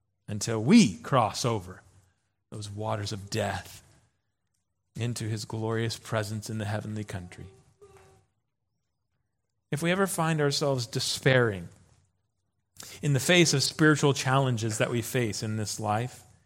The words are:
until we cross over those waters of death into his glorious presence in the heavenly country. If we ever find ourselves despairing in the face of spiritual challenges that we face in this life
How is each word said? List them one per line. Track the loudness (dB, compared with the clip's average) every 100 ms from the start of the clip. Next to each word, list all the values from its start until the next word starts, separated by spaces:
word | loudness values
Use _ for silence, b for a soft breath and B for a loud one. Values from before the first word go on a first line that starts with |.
| _ _ -10
until | -8 -4 -2
we | 6 8 6 2
cross | 0 2 2 0 -2
over | -2 -6 -18 -20 _ _ _ _ _ _
those | -14 -12
waters | -6 -4 -2 -4
of | -8 -6
death | -4 -2 -4 -10 -20 -20 _ _ _ _ _ _ _ _ _ _ -8
into | -6 -4 -6
his | -6 -6
glorious | -6 -4 -2 -2 -6
presence | -4 -4 -4 -6 -8
in | -6
the | -4
heavenly | -6 -6 -8
country. | -8 -10 -12 -16 -20 -20 _ _ -20 -20 -20 _ _ _ _ _ _ _ _ _ _ _ _ _ _ _ -8
If | -2
we | 0
ever | 2 0
find | 0 0 2
ourselves | 2 2 0 0 -2
despairing | -4 -4 0 4 6 4 0 -8 -16 _ _ _ _ _ _ _ _ _ -20 B B
in | -2
the | 0
face | 4 6 6
of | 4
spiritual | 0 4 4 6 4 2
challenges | 2 2 2 0 -2 -2
that | 0
we | -2
face | -2 -2 -2 -4
in | -4 -4
this | -4 -4
life | -2 -2 -2 -10 -20 _